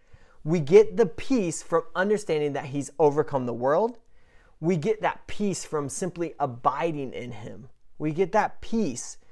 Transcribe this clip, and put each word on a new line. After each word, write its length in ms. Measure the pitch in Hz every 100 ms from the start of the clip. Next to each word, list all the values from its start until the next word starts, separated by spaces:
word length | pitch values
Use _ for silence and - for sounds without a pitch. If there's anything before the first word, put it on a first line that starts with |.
| _ - - -
We 160 | 147 175
get 360 | 139 196 208 180
the 100 | 220
peace 560 | - - 262 175 -
from 200 | - 165 - 175
understanding 560 | 196 208 202 156 147
that 140 | 139 147
he's 240 | 143 131 -
overcome 480 | 151 143 147 139 123
the 80 |
world. 440 | 117 127 160 226 240 - - - - - -
We 160 | 160 180
get 260 | 180 214
that 240 | 170 - -
peace 380 | - 208 170
from 240 | - 156 143
simply 460 | - 185 - 170 -
abiding 720 | 143 123 139 135 170 147 131
in 200 | 95 120
him. 380 | 101 113 104 131 - - -
We 140 | 151
get 180 | 151 190
that 280 | 214 190 -
peace 580 | - 226 185 117 - - -